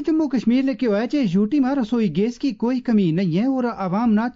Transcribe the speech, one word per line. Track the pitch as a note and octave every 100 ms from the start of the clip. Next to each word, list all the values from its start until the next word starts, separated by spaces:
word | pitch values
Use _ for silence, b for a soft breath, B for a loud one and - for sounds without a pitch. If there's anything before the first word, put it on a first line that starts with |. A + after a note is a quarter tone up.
| D4+
جموں | D#4+ D#4
کشمیر | C4 G#3+ B3
نے | C4+
کہا | B3+ B3 G3+
ہے | A#3+
کہ | D4+ A#3
یوٹی | F#3 G#3+ D4
میں | B3+
رسوئی | C#4+ G#3 A#3+ G#3+ D3+
گیس | A3 A#3+
کی | C#4+
کوئی | G3+ A#3 B3+
کمی | B3 G#3+ F#3
نہیں | D#3+ F#3+ E3
ہے | B3+
اور | C4
عوام | B3 A3 F#3+ F#3+ A#3+
نہ | G#3+ A#3+